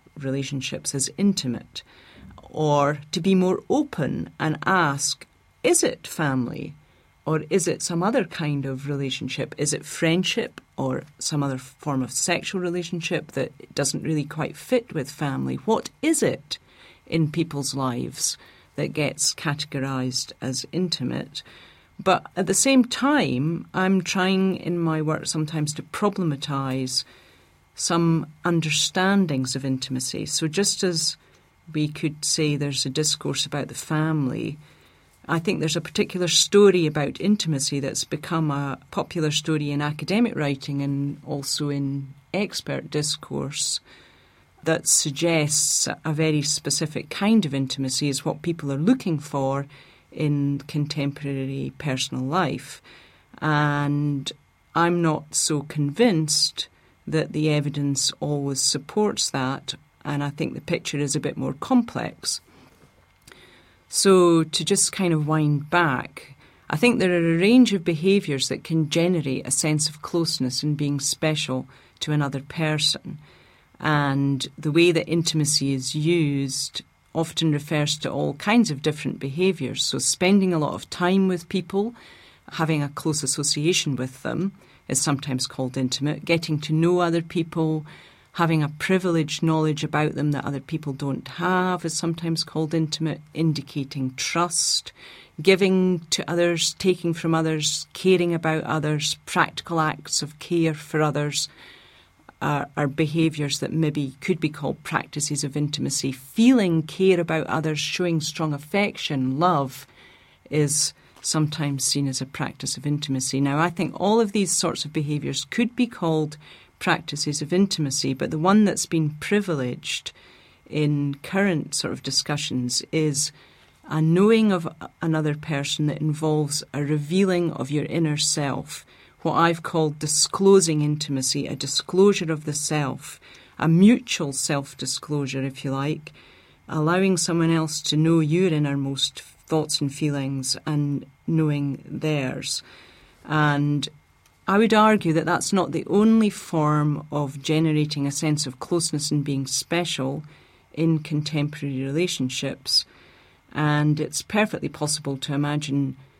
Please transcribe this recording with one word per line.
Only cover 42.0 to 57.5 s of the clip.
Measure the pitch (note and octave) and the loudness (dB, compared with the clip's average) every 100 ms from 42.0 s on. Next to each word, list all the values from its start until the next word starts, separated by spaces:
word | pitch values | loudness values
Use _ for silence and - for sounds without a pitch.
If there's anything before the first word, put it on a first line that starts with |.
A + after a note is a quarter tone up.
| C3+ - - | -8 -14 -8
expert | F#3 F#3 - - C#3 D#3 | -4 -4 -6 -6 -8 -4
discourse | D3+ D3+ - - C#3+ C#3 D3 - - - - - _ _ _ _ _ | -4 -2 -4 -6 -6 -6 -4 -4 -6 -10 -20 -20 _ _ _ _ _
that | - D#3+ - | -2 0 2
suggests | - D#3 C#3 E3+ E3 D3 - - - - - E3 | 0 0 -2 0 2 0 0 0 0 -2 -4 -4
a | |
very | D3+ D#3+ D3+ | 0 2 2
specific | C#3+ - - - D#3 C3+ - | 0 -2 -2 -4 -4 -6 -8
kind | - G#3 A3 E3 | -2 4 4 4
of | |
intimacy | C#3 C3 - C3 - D3 | -2 -4 -4 -4 -2 -2
is | C3 | -2
what | D#3 D3+ | -4 -4
people | E3+ E3+ C#3+ | -4 -4 -4
are | C3+ | 0
looking | E3+ C4 F#3+ D3+ | 2 2 2 -4
for | - C#3+ C3+ C3+ C#3 - - - _ | -2 -2 -2 -2 -4 -12 -20 -20 _
in | - D3+ D3 C#3+ C#3 - | -4 0 0 0 -2 -4
contemporary | D3+ D3 D3+ C#3+ C#3 C#3+ C3+ C3+ C3+ C3+ - | -4 -2 -2 -4 -4 -6 -4 -4 -6 -8 -6
personal | D3 C3 - B2+ | -4 -4 -4 -4
life. | C3 E3+ D#3 - - - - - - _ _ - | -2 0 0 -2 -8 -18 -20 -20 -20 _ _ -6
And | D#3 D3 D3 C#3+ C#3+ C#3+ D3 C#3 C#3+ - _ _ _ | 0 2 2 2 0 0 0 -2 -6 -12 _ _ _
I'm | D#3+ E3+ F3 | 2 2 4
not | E3 D3+ - - | 2 0 -2 -4
so | - D3+ | 0 -2
convinced | D3 D#3 C#3+ D3 A#3+ D#3+ D#3 - - - - _ _ _ - | -2 -2 -2 4 4 4 2 0 0 -4 -12 _ _ _ -4
that | D#3 D3+ | -2 -2
the | D3+ D#3 | 0 2